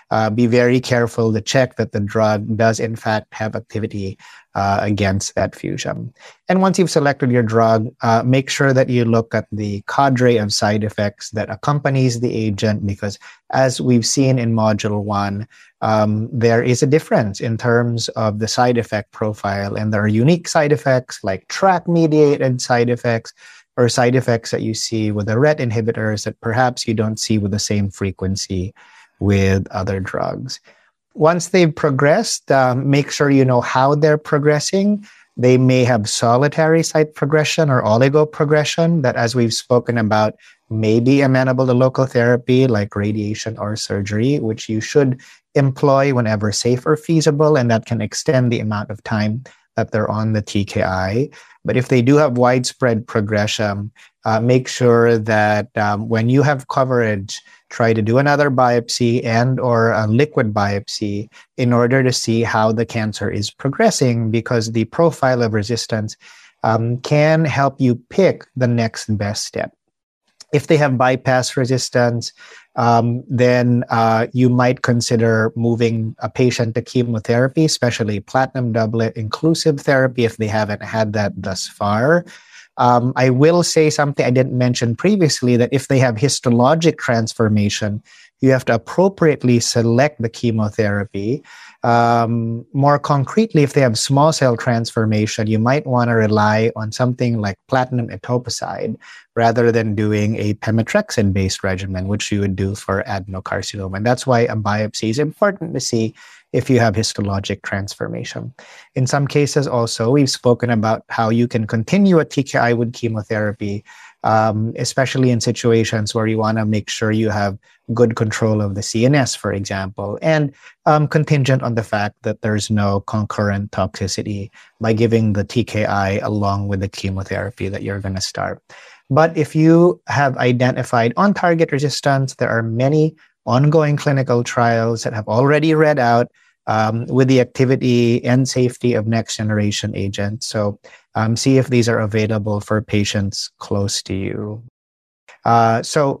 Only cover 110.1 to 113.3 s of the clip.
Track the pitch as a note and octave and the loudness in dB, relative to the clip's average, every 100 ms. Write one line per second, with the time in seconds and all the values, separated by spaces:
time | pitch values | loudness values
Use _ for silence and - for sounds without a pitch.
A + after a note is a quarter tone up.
110.1 | C#3+ C3 - B2 A#2+ A#2+ A#2 A2 A2 - | 2 2 2 2 2 2 0 0 -2 -4
111.1 | - A2+ A#2 A#2+ A#2 G#2+ A2+ G#2+ F#3+ G3 | -2 0 2 0 -2 -2 -4 0 2 4
112.1 | E3+ C#3+ - C3+ C3 A#2+ A#2+ A#2 - A#2 | 4 2 -2 -2 0 0 0 -2 -4 -6
113.1 | A2 G2+ | -6 -4